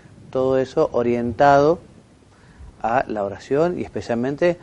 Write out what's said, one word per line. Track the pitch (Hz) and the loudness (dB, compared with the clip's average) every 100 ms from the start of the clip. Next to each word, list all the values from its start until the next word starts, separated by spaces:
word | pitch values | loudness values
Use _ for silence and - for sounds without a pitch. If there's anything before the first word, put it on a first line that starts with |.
| - - - | -20 -20 -8
todo | 131 131 131 | -2 0 0
eso | 131 - 151 | 0 -2 0
orientado | - 120 120 120 107 143 139 143 175 - - _ _ _ _ - - - - | 0 0 -2 -4 2 6 6 4 0 -6 -20 _ _ _ _ -20 -20 -20 -8
a | 110 123 - | -2 -2 -2
la | 107 | -4
oración | 101 98 - 139 170 175 | -6 -8 -4 -2 0 -2
y | |
especialmente | 107 110 - 117 127 143 175 170 | -8 -8 -6 -4 -4 0 -2 -2